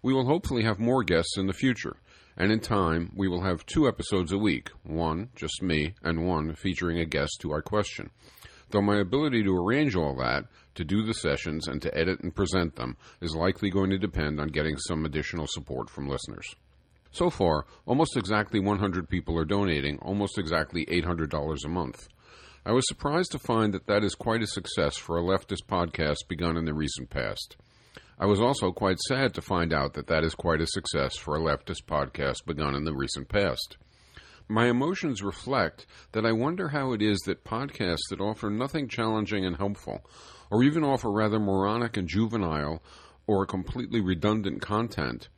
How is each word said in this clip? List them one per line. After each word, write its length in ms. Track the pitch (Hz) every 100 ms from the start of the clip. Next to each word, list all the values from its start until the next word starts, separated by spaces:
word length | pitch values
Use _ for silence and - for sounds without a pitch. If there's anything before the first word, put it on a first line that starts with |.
we 100 | 127
will 140 | 135 127
hopefully 380 | 165 - 123
have 160 | 110 101
more 240 | 117 131
guests 340 | 104 85 - -
in 80 | 95
the 60 |
future. 440 | - 135 120 - - _ - - -
And 140 | 95
in 100 | 110
time, 520 | - 107 87 80 85
we 140 | - 95
will 140 | 87
have 240 | 95 85 -
two 200 | - 139
episodes 460 | - 104 98 85
a 60 | 98
week, 320 | 107 71 - -
one, 440 | - 80 82 80 120 -
just 260 | 80 -
me, 320 | 92 78 73 -
and 240 | 73 80 87
one 280 | 82 78
featuring 440 | 76 98 87 87 82
a 60 |
guest 360 | 80 76 73 -
who 120 | 78
I 60 | 73
question. 500 | - 107 101 - - _ - - - - -
Though 100 | 104
my 180 | 101 104
ability 420 | 92 135 151 120
to 100 | 101
arrange 400 | 90 90 135 147
all 220 | 92 76 65
that, 280 | 62 67 - - _ -
to 80 |
do 200 | 80 101
the 80 | 110
sessions, 560 | 110 82 69 85 78 78
and 140 | 73
to 120 | - -
edit 240 | 82 92
and 140 | 87
present 420 | - 92 92 85 -
them 200 | 62 64 - -
is 160 | 85 80
likely 320 | 87 92 101
going 220 | 95 95
to 80 | 95
depend 420 | 95 82 76 76
on 80 | 76
getting 300 | 76 78 73
some 260 | - 80
additional 420 | 78 73 - 82 76
support 440 | - 69 64 60
from 180 | - 69
listeners. 460 | 65 - 50 - - _ _ _ _ _
So 180 | - 175
far, 380 | - 90 76 - -
almost 320 | - 127 160 127
exactly 440 | 95 107 104 107
one 180 | 95 101
hundred 320 | 101 90 80
people 280 | 90 - 82
are 60 |
donating 540 | 78 101 98 76 71 73
almost 400 | - 101 101 -
exactly 480 | 80 82 78 85 76
eight 160 | 87
hundred 240 | 82 85 78
dollars 360 | 78 73 76 73
a 20 |
month. 400 | 87 67 - - _ - - - -
I 80 | -
was 160 | 120 131
surprised 440 | - 143 160 185
to 60 | 143
find 360 | - 113 107
that 120 | 95 -
that 160 | 104
is 100 | 104
quite 280 | - 117 113
a 40 | 107
success 500 | - - - 76 -
for 220 | - 85
a 40 |
leftist 440 | 87 95 - 95 -
podcast 580 | 95 87 - 78 78 -
begun 280 | 87 85 82
in 80 |
the 100 | 82
recent 360 | 76 76 - 64
past. 460 | 69 57 50 - - _ _ _ - - -
I 80 | 95
was 140 | 101
also 300 | 117 139 92
quite 300 | 92 98 92
sad 340 | - 131 131
to 80 | -
find 300 | - 92 85
out 220 | 78 71
that 120 | - 69
that 160 | 80
is 120 | 80
quite 260 | - 87 78
a 60 | 80
success 500 | - - 78 67 -
for 180 | -
a 60 | 76
leftist 460 | 80 73 - 92 -
podcast 600 | 78 67 - 69 65 -
begun 280 | 73 73
in 100 | 71
the 100 | 78
recent 340 | 69 67 - 67
past. 480 | 104 95 64 - - - _ _ - - - -
My 200 | 110 120
emotions 540 | 123 143 190 165 107
reflect 640 | 101 - - 131 85 - - - -
that 140 | 110 113
I 60 |
wonder 360 | 113 135 175 175
how 240 | 147 135
it 100 | 113
is 160 | 107 101
that 220 | - -
podcasts 640 | - 113 135 - 95 82 -
that 100 | 95
offer 300 | 98 110 107
nothing 360 | 104 135 160 131
challenging 580 | - 113 110 104 104
and 120 | 92 85
helpful, 480 | 101 101 - 52 - - - - -
or 120 | 107
even 220 | 131 160
offer 260 | 147 135 117
rather 300 | 104 107 107
moronic 560 | 101 98 98 113 117 110
and 100 | 87
juvenile 760 | 92 110 110 87 78 73 80 - - - - -
or 200 | 98 98
completely 540 | 95 90 123 120 117
redundant 600 | 92 90 104 107 98 55
content 680 | - 104 117 - 67 60 -